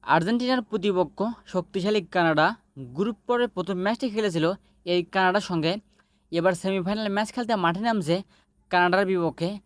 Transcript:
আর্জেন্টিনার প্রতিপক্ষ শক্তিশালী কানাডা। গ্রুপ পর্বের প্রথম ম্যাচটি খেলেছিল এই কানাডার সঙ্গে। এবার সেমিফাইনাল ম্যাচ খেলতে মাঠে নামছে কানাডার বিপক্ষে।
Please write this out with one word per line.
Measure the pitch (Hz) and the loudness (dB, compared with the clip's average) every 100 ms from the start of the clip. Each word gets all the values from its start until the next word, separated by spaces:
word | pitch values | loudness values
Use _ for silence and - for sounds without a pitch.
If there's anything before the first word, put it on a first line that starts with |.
আর্জেন্টিনার | - 151 165 240 247 254 220 | 4 2 4 0 0 0 0
প্রতিপক্ষ | 214 196 180 165 - 208 233 - | -2 0 0 0 -2 -6 -6 -6
শক্তিশালী | 185 175 - 185 214 170 | -6 -4 -4 0 -2 0
কানাডা। | 180 165 151 165 233 _ - 127 131 | 2 2 4 2 0 _ -18 -14 -4
গ্রুপ | 208 220 - | -4 -4 -4
পর্বের | 240 240 - | -2 0 -4
প্রথম | 180 185 190 | -4 -2 -2
ম্যাচটি | 226 262 208 | -2 -2 -2
খেলেছিল | 208 165 160 202 _ _ - | -2 2 0 -2 _ _ -2
এই | 180 175 | -2 0
কানাডার | 190 185 190 196 | 2 2 2 -2
সঙ্গে। | 175 160 202 _ _ _ _ _ | -2 0 -2 _ _ _ _ _
এবার | 165 175 175 | 0 0 0
সেমিফাইনাল | 190 190 180 208 214 196 | -2 -2 -2 -2 -2 -2
ম্যাচ | 214 - | -2 -4
খেলতে | 226 220 170 | -2 0 0
মাঠে | 170 226 | 0 -2
নামছে | 220 151 175 - _ _ _ _ | -2 0 -2 -4 _ _ _ _
কানাডার | 180 180 185 196 | 2 4 2 2
বিপক্ষে। | 185 165 - 170 202 | 0 0 -2 -6 -6